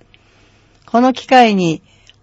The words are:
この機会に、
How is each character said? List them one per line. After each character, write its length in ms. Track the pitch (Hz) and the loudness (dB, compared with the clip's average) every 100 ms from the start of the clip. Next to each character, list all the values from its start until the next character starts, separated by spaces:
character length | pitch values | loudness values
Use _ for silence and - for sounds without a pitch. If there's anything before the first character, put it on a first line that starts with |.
| _ _ _ _ _ _ _ _ | _ _ _ _ _ _ _ _
こ 160 | - 233 | -6 -2
の 120 | 254 | 0
機 140 | 254 - | -2 0
会 280 | 254 233 | 2 2
に、 260 | 196 175 156 - _ _ _ | 0 -4 -6 -12 _ _ _